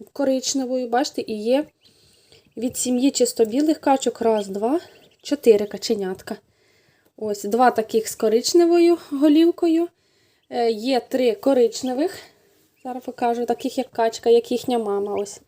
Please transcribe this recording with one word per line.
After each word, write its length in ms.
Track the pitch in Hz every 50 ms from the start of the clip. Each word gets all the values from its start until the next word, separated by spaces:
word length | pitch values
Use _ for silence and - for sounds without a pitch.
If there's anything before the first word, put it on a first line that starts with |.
| 208 -
коричневою, 760 | _ - 277 269 262 262 254 - - 269 262 240 262 254 254 233
бачите, 340 | 233 247 302 294 - - -
і 160 | - 220 214
є 220 | 208 226 254 285 302 - _ _ _ _ _ _ _ _ _ _ _ _ - _ _ _ _
від 200 | 226 226 254 -
сім'ї 340 | - - 247 254 247 262 285
чисто 340 | - - 247 - - - 226
білих 340 | 214 220 269 302 311 302 -
качок. 420 | - 294 269 269 - 240 226 -
Раз, 280 | 226 226 220 214 202 196
два, 320 | 190 202 214 233 294 349 - - - _ _ _ _ _
чотири 440 | _ - 285 285 - 240 214 202 208
каченятка. 720 | 208 - 190 - - 226 202 196 185 190 185 - - - - _ _ _ _ _ _ _ _ _ _ _ _ _ _ _
Ось, 280 | - 214 214 208 208 -
два 260 | 208 214 233 254 240
таких 380 | 233 226 220 - - 220 220 -
з 60 | -
коричневою 840 | - 233 214 214 240 247 - - 349 349 339 339 349 339 339 349 330 - -
голівкою. 800 | 294 269 285 311 294 320 330 339 349 - 349 339 320 330 339 349 - _ _ _ _ _ _ _ _ _ _ _
Е, 200 | 262 240 240 226
є 300 | 226 208 220 262 269 240
три 320 | - - - 254 254 240
коричневих. 880 | 208 - - 269 277 254 233 220 220 - - 254 254 254 320 392 - - - - _ _ _ _ _ _ _ _ _ _ _
Зараз 200 | 254 247 254 -
покажу, 420 | 254 240 - 247 233 233 240 240
таких 320 | 226 233 233 - 262 - 269
як 120 | 247 -
качка, 400 | _ - 226 226 226 - - 240
як 220 | 233 233 233 -
їхня 260 | 247 226 - - 247 233
мама. 360 | 220 202 202 202 202 208 202
Ось. 260 | 196 208 - - - _